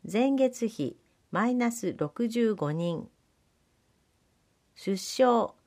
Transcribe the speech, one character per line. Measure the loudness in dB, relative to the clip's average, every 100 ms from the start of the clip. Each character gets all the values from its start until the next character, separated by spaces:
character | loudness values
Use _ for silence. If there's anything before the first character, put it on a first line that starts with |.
| -2
前 | 0 2 4
月 | 2 0 -6
比 | -2 -6 -6 _ _ _
マ | -2 0
イ | 2
ナ | 0
ス | -2 -6
六 | -4 -6 -2 -2
十 | 2 0
五 | 2 -2
人。 | -2 -2 -4 -8 _ _ _ _ _ _ _ _ _ _ _ _ _ _ _ _
出 | -10 -4 -4
生。 | -4 2 4 4 0 -6